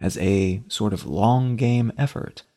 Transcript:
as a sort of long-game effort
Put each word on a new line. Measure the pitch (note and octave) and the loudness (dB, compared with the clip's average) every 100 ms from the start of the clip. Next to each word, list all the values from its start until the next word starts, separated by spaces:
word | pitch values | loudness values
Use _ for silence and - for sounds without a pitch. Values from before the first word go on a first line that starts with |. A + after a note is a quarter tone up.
as | F#2 F2+ | -4 0
a | G2 G2 F#2+ F#2+ - | 2 2 2 -2 -6
sort | - G#2+ | -4 -2
of | F#2 C2+ | -2 -4
long-game | D2+ A2 B2+ B2+ A#2 A#2+ A#2+ A#2 - | 0 2 4 2 0 2 2 0 -2
effort | C#3 - - - - | -4 -4 -10 -12 -20